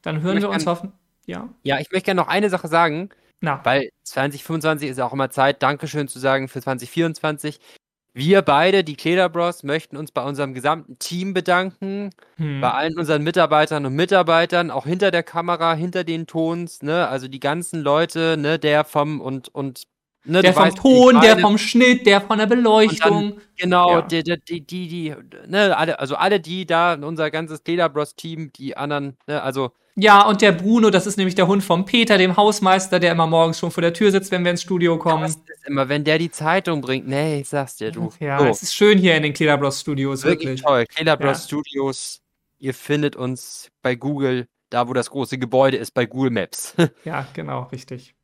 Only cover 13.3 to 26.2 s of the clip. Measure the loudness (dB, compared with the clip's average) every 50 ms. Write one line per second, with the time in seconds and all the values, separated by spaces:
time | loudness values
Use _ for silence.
13.3 | 0 2 2 4 4 2 2 2 -2 -4 -4 -4 -2 -2 0 2 2 2 4 4
14.3 | 2 2 2 2 0 -2 -2 -2 -6 -8 -6 -6 -4 0 0 0 0 -2 -4 -4
15.3 | -8 -6 -4 -4 -4 -2 0 -2 0 -2 -4 -4 -4 -6 -4 -4 -6 -6 -8 -6
16.3 | -4 -4 -2 -2 -2 -4 -8 -10 -12 -10 -6 -4 -2 -2 -2 -2 -4 -6 -8 -10
17.3 | -14 -6 -4 -4 -4 -4 -6 -8 -8 -4 0 0 2 2 0 -2 -2 -2 -2 -2
18.3 | 0 0 0 -2 -2 0 0 2 2 2 0 0 -2 -2 -2 -2 -4 -8 -8 -8
19.3 | -10 -10 -10 -12 _ -10 -10 -10 -10 -14 -20 _ _ _ _ _ _ _ _ 0
20.3 | 2 4 6 6 6 6 4 4 2 2 4 6 8 10 10 10 10 10 10 8
21.3 | 8 8 6 4 4 2 0 2 4 4 6 6 4 4 4 4 4 4 2 0
22.3 | -2 0 2 2 2 2 4 4 6 6 4 4 2 2 2 2 2 2 0 -4
23.3 | -8 -12 -20 _ _ -6 -2 0 2 4 4 4 4 2 0 0 -4 -4 -2 -2
24.3 | -6 -6 _ -10 -12 -12 -10 -12 -12 -12 -10 -10 -10 -8 -8 -10 -10 -12 -18 -20
25.3 | -20 -20 -14 -4 0 2 2 2 2 2 0 -2 -2 -4 -4 -6 -4 -2